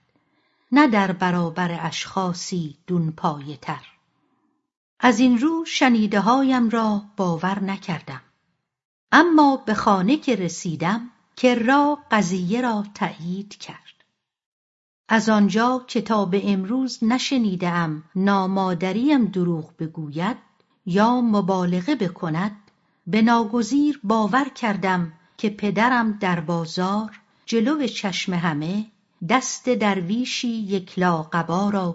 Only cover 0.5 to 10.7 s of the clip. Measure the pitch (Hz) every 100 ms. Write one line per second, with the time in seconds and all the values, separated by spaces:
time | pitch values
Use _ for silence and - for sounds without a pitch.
0.5 | _ - 262 302 214 196 180 185 180 170
1.5 | 165 175 170 165 - - - 185 175 -
2.5 | 185 156 - - 175 160 160 180 147 143
3.5 | 147 - 147 - _ _ _ _ _ _
4.5 | _ _ _ _ - 240 233 254 240 294
5.5 | 330 330 - 262 233 214 208 190 262 262
6.5 | 254 233 233 220 202 208 - 185 165 180
7.5 | 202 196 190 - 156 - 131 - _ _
8.5 | _ _ _ _ _ - 254 339 311 285
9.5 | 269 - 208 - 196 185 302 - 220 175
10.5 | 175 180